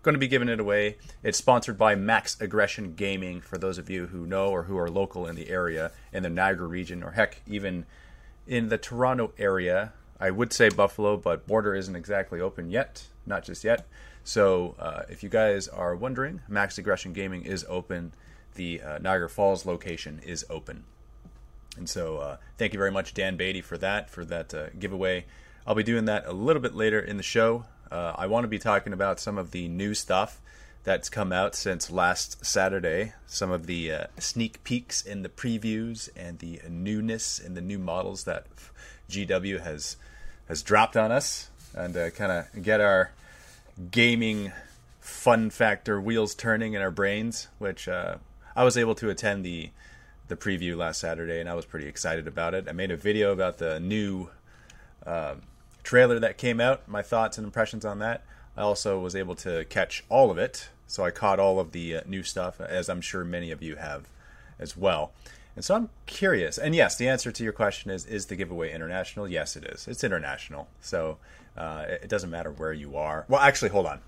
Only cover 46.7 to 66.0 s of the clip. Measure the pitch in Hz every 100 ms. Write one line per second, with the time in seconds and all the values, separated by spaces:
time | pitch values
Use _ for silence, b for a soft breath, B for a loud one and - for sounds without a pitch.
46.7 | 104 95 82 98 104 117 113 - - 101
47.7 | 92 - 90 - - - - B - 123
48.7 | 120 113 110 110 90 107 101 90 85 78
49.7 | B B B B B - 87 104 90 87
50.7 | 85 82 78 85 82 85 82 85 85 80
51.7 | 80 73 - 85 82 78 80 85 92 92
52.7 | 82 95 82 95 107 101 95 92 - 82
53.7 | 78 90 107 101 95 90 B B B B
54.7 | B B B - 85 76 69 - - -
55.7 | - - 123 123 117 113 - 123 117 120
56.7 | 135 - 101 - 117 110 - 107 117 110
57.7 | 110 104 101 107 117 B B B - 104
58.7 | 101 107 95 92 95 90 90 92 82 80
59.7 | 101 90 - - 120 123 87 120 - -
60.7 | - - - 90 - 104 98 98 95 82
61.7 | 87 85 80 92 95 90 - 90 - 87
62.7 | 90 87 90 - 95 87 87 85 78 78
63.7 | 76 80 71 - B B B B B 76
64.7 | 82 95 80 - B B B B - 139
65.7 | 208 226 -